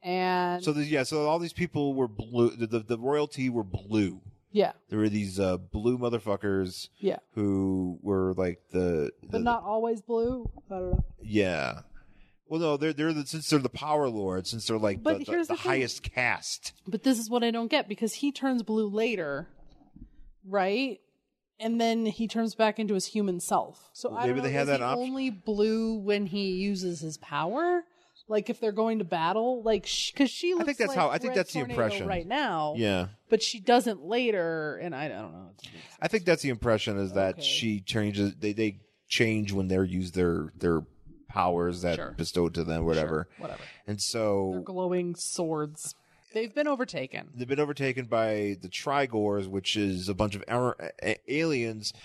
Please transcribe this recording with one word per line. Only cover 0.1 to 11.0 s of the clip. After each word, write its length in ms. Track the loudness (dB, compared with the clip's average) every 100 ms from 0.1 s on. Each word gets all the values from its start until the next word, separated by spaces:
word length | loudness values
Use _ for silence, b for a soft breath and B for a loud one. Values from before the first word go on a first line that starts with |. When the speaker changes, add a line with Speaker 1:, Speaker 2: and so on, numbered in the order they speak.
| 0 2 2 0 0
Speaker 2:
So 100 | 0
the, 120 | 0
yeah, 180 | 0 0
so 240 | 0 0 2
all 100 | 2
these 140 | 0
people 400 | -4 -4 0 0
were 140 | 2 0
blue. 420 | -2 -4 4 4
The, 160 | 4 -2
the, 120 | -2
the 180 | 0 -2
royalty 500 | 0 0 0 -2 0
were 160 | 0
blue. 560 | -2 -6 0 2 2 0 -16 -20 _
Speaker 1:
Yeah. 200 | 2 2 0 -6
Speaker 2:
There 80 | 0
were 100 | 2
these, 320 | 2 -2 0
uh, 160 | 2 0
blue 420 | -4 -2 0 2
motherfuckers 880 | 0 -2 -2 -2 0 0 0 -4 -14 -4
Speaker 1:
Yeah. 180 | -2 -2 _
Speaker 2:
who 640 | -2 2 4 2 2 -2 -4
were, 320 | 0 2 2
like, 260 | 2 0 -2 _
the, 420 | 0 2 2 0 -4
the 60 | -6
Speaker 1:
But 100 | -2
not 200 | 0 0
always 380 | 0 -2 0 -4
blue. 480 | -2 -2 0 -2 -8 -12 -10
I 40 |
don't 160 | -8 0
know. 140 | 2